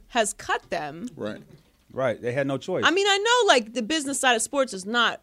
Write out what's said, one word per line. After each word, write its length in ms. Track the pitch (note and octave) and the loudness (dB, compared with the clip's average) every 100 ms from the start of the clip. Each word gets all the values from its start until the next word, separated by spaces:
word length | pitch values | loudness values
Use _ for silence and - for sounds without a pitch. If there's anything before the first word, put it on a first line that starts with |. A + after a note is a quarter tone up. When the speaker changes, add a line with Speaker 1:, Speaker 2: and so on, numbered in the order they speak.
| - | -4
Speaker 1:
has 240 | A#3+ G#3+ | -2 0
cut 380 | - - G4+ - | -4 -6 -6 -4
them. 400 | E3 D3+ D#3+ A#3+ | -6 -6 -10 -12
Speaker 2:
Right. 280 | C#3 G#2 - - - _ _ _ | -8 -8 -8 -14 -20 _ _ _
Speaker 3:
Right. 300 | A#2 C3 G#2 | -2 -2 0
They 100 | A#2 | -2
had 140 | C3 C#3 | -2 0
no 100 | C3+ | -2
choice. 280 | - E3 C4 | -2 0 2
Speaker 1:
I 40 | |
mean, 140 | F4+ G4+ | 2 2
I 100 | G4 | 2
know, 300 | A4 B4 G4 | 4 4 6
like, 220 | C#4 A3 | 4 2
the 80 | B3 | -4
business 360 | G#3+ D#4+ C#4 C4+ | -2 -2 -2 0
side 160 | C4 A#3 | 2 2
of 60 | |
sports 300 | - C#4+ C4 | 0 -2 -2
is 140 | F#3 F#3 | -4 -4
not 360 | A#3+ A3 - | 0 0 0